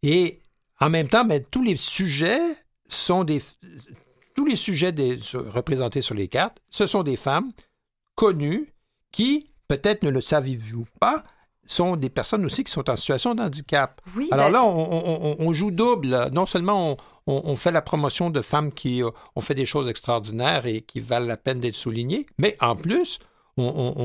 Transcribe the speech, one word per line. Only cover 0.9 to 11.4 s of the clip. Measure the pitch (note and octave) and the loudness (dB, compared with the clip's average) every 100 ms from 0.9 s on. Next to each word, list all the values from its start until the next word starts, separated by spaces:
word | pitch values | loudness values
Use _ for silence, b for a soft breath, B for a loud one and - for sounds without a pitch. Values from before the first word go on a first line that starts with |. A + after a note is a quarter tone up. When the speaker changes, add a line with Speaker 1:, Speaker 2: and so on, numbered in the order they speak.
| E3 C#3+ | 2 2
Speaker 1:
temps, | A3+ | 2
ben, | A#3 D3 - | 2 0 -2
tous | B3+ | -2
les | A#3+ D#3 | 0 0
sujets | - - F#3 C#3 E3+ C4 E4+ D4+ _ _ - | 2 2 0 0 0 0 -2 -4 _ _ -4
sont | - - F3+ | 0 2 2
des, | D#3+ D3 - - F3+ D#3 - - _ _ _ - | 2 -2 -4 -16 -20 -20 -20 -20 _ _ _ -2
tous | C#4+ | 2
les | A3 | 2
sujets | - D3+ F3+ | 2 2 0
des, | D#3 B2+ B2 | 2 0 -2
sur, | G#2+ B2+ A2 | -6 -8 -4
représentés | A#2 - C3 A#2+ C3+ | -4 -2 -2 -2 -2
sur | - G#2+ | -4 -4
les | F#2 | -2
cartes, | C3 G3+ - - | 0 0 -4 -8
ce | - G3+ | -2 0
sont | G3+ | 0
des | D3 B2 | 0 -2
femmes | C#3 D3+ C4 - b _ _ _ _ - | 0 -2 -2 -12 b _ _ _ _ 2
connues | G#3+ D#3+ D3 G#3+ D4+ _ _ _ _ | 2 2 -2 -4 -6 _ _ _ _
qui, | - B3 D4 - _ - | -2 0 0 -2 _ -4
peut-être | C#3 G3+ G#3 | 0 2 2
ne | D3 | 0
le | C3 | 0
saviez-vous | - D3+ C3 A#2+ A2 A#2 A#2 - | 2 2 0 -6 -8 -10 -8 0
pas, | A#3 D4+ - b | 0 0 -4 b